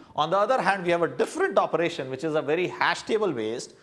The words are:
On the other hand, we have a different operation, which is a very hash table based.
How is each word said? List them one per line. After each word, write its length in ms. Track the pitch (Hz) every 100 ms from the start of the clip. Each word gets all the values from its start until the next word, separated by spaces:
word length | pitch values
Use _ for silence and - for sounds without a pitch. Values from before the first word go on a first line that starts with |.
| -
On 160 | - 160
the 80 | 196
other 240 | 214 262
hand, 220 | 175 196
we 80 | 175
have 100 | 170
a 60 | 160
different 500 | 131 - 320 381 214
operation, 500 | 175 160 170 170 131
which 140 | -
is 140 | 160 151
a 60 |
very 260 | 139 160 175
hash 340 | - 147 175
table 300 | - 220 208
based. 420 | 127 107 120 - -